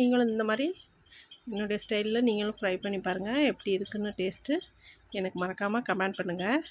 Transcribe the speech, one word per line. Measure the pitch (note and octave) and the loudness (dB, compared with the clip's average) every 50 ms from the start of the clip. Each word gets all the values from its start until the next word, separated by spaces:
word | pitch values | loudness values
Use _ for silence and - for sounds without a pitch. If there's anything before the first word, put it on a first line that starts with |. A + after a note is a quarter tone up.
| B3+ | 6
நீங்களும் | B3 B3 B3 A#3+ A3+ A3 | 6 6 4 4 4 2
இந்த | A3 A3 G#3+ | 0 2 2
மாதிரி | A3 G#3+ C4+ E4 F#4+ - - _ _ _ _ _ - - - - - - - - | 2 2 0 -2 -2 -6 -12 _ _ _ _ _ -20 -20 -20 -20 -20 -18 -12 -8
என்னுடைய | A3 G3+ G#3 G3+ G#3 G3+ - | -4 -4 -2 -2 -2 -2 -2
ஸ்டைல்ல | - A3 G#3 G#3 G#3+ A3 A#3 B3 A#3+ | 0 0 0 0 0 2 2 4 4
நீங்களும் | G#3+ G#3 G#3 G#3 G#3+ - | 2 2 0 -2 -2 -2
ஃப்ரை | - G3 F#3 F#3 - | -2 -2 -2 -2 -2
பண்ணி | G3+ G3+ G3 F#3+ | -2 -4 -2 -2
பாருங்க. | F#3 F3+ F#3+ F#3 G#3 A#3+ C#4+ D4+ C4 | -2 -2 -2 -2 -2 0 2 2 2
எப்படி | F#3+ - - G3+ F#3+ | 2 0 -2 -2 0
இருக்குன்னு | F#3+ G3+ - - G#3 G#3 G#3 G3+ - | 0 -2 -4 -6 -4 -4 -4 -4 -4
டேஸ்ட்டு | F#3 F#3 - - - - C#4+ F4 - - _ _ - - - - _ - - G3+ | -4 -4 -4 -4 -2 -2 -2 -2 -2 -6 _ _ -20 -20 -20 -20 _ -10 -6 -4
எனக்கு | F#3 F#3 - F3+ | -4 -2 -2 -2
மறக்காம | F3+ F#3 F#3 - G3+ G3+ G#3 A#3 B3 - | -4 -4 -2 -2 -2 0 0 0 0 0
கமெண்ட் | F#3 F#3+ F#3+ F#3+ G3 - | 0 0 0 -2 -2 -2
பண்ணுங்க. | F#3 F3+ E3+ F3+ F3+ G3+ B3+ D#4 E4 - | -4 -4 -2 -2 0 0 0 0 -2 -4